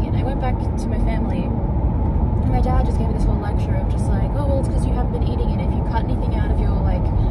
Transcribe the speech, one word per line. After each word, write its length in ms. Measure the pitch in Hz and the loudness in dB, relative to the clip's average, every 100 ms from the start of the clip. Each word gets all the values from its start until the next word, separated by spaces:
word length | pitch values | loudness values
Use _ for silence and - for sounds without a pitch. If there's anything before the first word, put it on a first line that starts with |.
| - | 0
And 100 | - | 0
I 60 | |
went 180 | - - | -2 -2
back 160 | 247 - | -2 -2
to 280 | - - - | -2 -2 -2
my 100 | - | 0
family, 380 | - - - - | 0 0 -2 -2
and 1080 | - - - - - - - - - - - | -2 -2 -2 0 0 0 0 0 0 0 0
my 100 | 160 | 2
dad 260 | 160 - - | 2 2 2
just 120 | - | 0
gave 100 | - | 0
me 60 | |
this 100 | - | 0
whole 160 | - - | 0 0
lecture 340 | - - - | 0 -2 0
of 140 | - - | 0 0
just, 160 | - - | 0 0
like, 220 | 147 - | 0 0
"Oh, 120 | - - | 0 0
well, 120 | 277 | 0
it's 80 | - | 0
'cause 180 | - - | 0 0
you 60 | |
haven't 200 | - - | 0 0
been 120 | 233 - | 0 -2
eating 220 | - - | 0 0
it. 100 | - | 0
If 120 | - | 0
you 80 | - - | 0 0
cut 120 | - | -2
anything 300 | - - - | 0 0 0
out 160 | - - | 0 0
of 80 | - | 2
your, 140 | - | 2
like, 300 | - - - - - - | 2 2 2 2 2 2